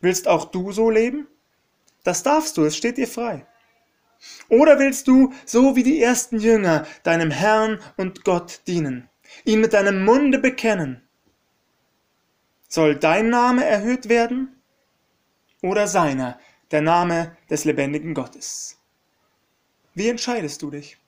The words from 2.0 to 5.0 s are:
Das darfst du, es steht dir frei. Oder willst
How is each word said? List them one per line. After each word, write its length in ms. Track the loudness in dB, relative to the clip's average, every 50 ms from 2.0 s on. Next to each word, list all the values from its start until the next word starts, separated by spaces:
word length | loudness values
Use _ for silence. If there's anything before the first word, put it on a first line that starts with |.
| _
Das 180 | -4 -4 -2 0
darfst 340 | 0 0 0 0 -2 -2
du, 80 | 0 0
es 120 | 0 0
steht 200 | -2 -4 -6 -4
dir 120 | -4 -6 -6
frei. 380 | -6 -8 -8 -8 -8 -10 -14 _ _ _ _ _ _ _ _ _ _ _ _ _ _ _ -20 -20 -20 -20 -4 _
Oder 300 | 4 4 8 6 6 6
willst 280 | 4 0 -2 -2